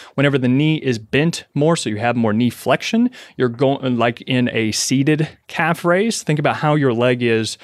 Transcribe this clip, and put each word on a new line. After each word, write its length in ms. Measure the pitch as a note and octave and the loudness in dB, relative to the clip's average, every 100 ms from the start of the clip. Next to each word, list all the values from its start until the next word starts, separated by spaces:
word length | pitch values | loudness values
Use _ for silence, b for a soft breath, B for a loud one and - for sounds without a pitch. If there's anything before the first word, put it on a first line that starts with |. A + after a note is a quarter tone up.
| B | B
Whenever 240 | - C#3+ C#3 | 0 2 2
the 100 | B2 | 2
knee 280 | C3 D#3 D#3 | 2 2 0
is 220 | C3+ A2 | -2 -4
bent 460 | A2+ C3+ E3 - - | -2 0 0 -4 -8
more, 240 | C#3+ D3+ E3+ | -2 0 0
so 140 | A#2+ | -2
you 80 | G#2 | -2
have 180 | A#2+ A#2+ | -2 0
more 160 | A2+ | 0
knee 160 | G#2 A#2+ | 2 0
flexion, 600 | - B2 D3+ - A3+ B3 B B - | -2 -2 -2 0 0 0 B B -2
you're 140 | B2+ | -2
going, 480 | A#2 C3+ C#3 C3 A#2+ | 0 0 0 -2 0
like, 240 | A#2+ A#2 | 0 -2
in 260 | - B2+ B2 | -4 0 0
a 240 | A#2 A2 | 0 -2
seated 560 | - - C3+ C#3 D3+ D#3 - - | -2 0 0 2 0 -2 -6 -12
calf 380 | - E3 E3 | -4 -2 0
raise. 380 | F3 F3+ A3+ - | 0 2 0 -4
Think 160 | - D3+ | -4 -2
about 180 | D3 A2 | 0 0
how 180 | D3+ | 0
your 200 | D3+ C3+ | 2 2
leg 280 | A2+ B2 B2 | 2 2 2
is 360 | A#2+ A2+ G#2+ - | 2 0 -2 -8